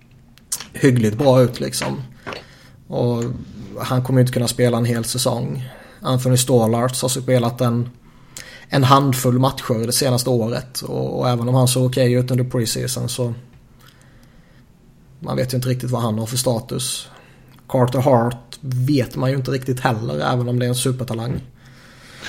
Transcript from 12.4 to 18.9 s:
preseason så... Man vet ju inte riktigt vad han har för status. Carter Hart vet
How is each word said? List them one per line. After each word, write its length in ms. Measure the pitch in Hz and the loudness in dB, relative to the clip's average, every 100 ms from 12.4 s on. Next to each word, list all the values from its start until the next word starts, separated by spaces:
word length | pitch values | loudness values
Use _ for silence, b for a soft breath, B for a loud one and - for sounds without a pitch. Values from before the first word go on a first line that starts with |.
preseason 640 | 123 127 110 127 123 123 123 | 0 -2 -2 -4 -4 -4 -6
så... 240 | - 120 110 - - - b b b b b b b b b b - - - - - | -4 -4 -6 -14 -20 -20 b b b b b b b b b b -20 -20 -20 -20 -14
Man 160 | 131 135 | -6 -4
vet 160 | 127 | -2
ju 20 | 127 | -2
inte 140 | 127 | -2
riktigt 200 | 123 - | -4 -2
vad 120 | 120 | -2
han 180 | 117 107 | -2 -2
har 60 | 110 | -4
för 120 | 127 | -2
status. 720 | 131 113 - 135 - - - b b b b b - | -2 -2 -4 -6 -6 -8 -12 b b b b b -2
Carter 300 | 131 123 139 | 2 2 2
Hart 580 | 143 120 120 - - - | 4 4 2 -4 -14 -14
vet 540 | 135 127 127 | -6 -2 0